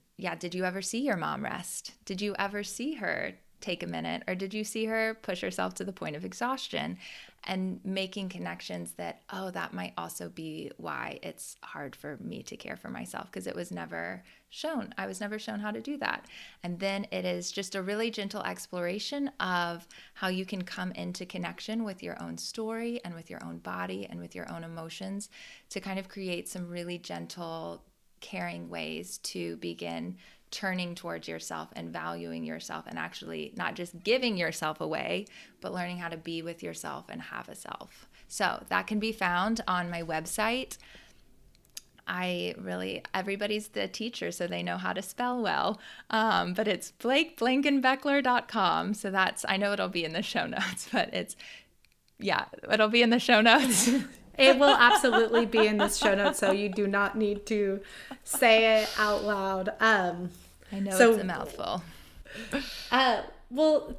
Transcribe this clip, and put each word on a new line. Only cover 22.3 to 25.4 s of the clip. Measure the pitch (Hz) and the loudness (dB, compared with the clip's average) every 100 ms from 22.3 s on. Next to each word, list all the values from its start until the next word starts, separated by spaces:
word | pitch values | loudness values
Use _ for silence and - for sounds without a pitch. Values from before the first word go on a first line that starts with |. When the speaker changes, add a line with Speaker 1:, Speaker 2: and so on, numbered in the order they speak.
| 165 | -8
Speaker 1:
story | - - 220 226 233 240 | -8 -6 -6 -4 -4 -6
and | 180 | -8
with | 165 160 | -12 -12
your | 175 | -12
own | 170 170 | -10 -10
body | 175 180 185 190 190 | -8 -6 -6 -6 -8
and | 175 | -10
with | 170 | -10
your | 180 170 | -10 -10
own | 170 | -10
emotions | 165 165 165 160 190 196 - - | -10 -10 -12 -10 -8 -8 -8 -16